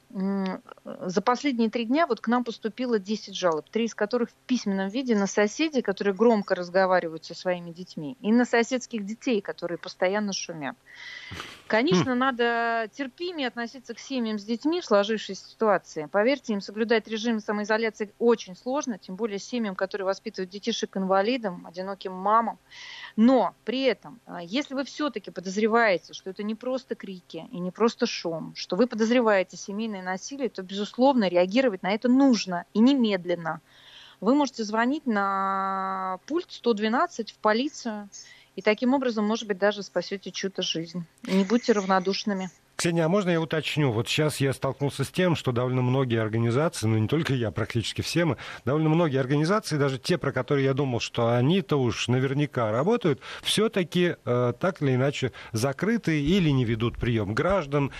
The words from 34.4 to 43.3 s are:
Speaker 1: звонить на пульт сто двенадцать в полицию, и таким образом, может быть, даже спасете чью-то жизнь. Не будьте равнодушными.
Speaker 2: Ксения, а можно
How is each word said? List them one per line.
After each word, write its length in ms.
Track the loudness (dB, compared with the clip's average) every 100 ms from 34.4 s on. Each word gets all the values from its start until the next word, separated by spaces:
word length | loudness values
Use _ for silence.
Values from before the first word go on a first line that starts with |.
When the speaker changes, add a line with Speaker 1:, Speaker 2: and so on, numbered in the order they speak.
| 2 -2
Speaker 1:
звонить 420 | -4 0 0 0 0
на 1120 | 0 0 0 0 0 -2 -2 -4 -4 -4 -6 -6
пульт 220 | -6 -6
сто 240 | -4 -2
двенадцать 580 | 0 0 0 0 -4 -10
в 60 | -2
полицию, 720 | 2 2 0 -6 -10 -10 -12 -18 -20 -20 _ -4
и 60 |
таким 320 | 0 2 2
образом, 320 | 2 0 0 0
может 220 | -2 -4
быть, 100 | 0
даже 260 | 0 0
спасете 480 | -4 -6 -4 -6 -10
чью-то 300 | -8 -6 -4
жизнь. 440 | -4 -4 -6 -8 -10 _
Не 220 | -2 0 2
будьте 260 | 2 2
равнодушными. 760 | 2 2 2 2 -2 -4 -4 -6 -12 _ -4
Speaker 2:
Ксения, 240 | 0 2
а 60 | 2
можно 200 | 2 2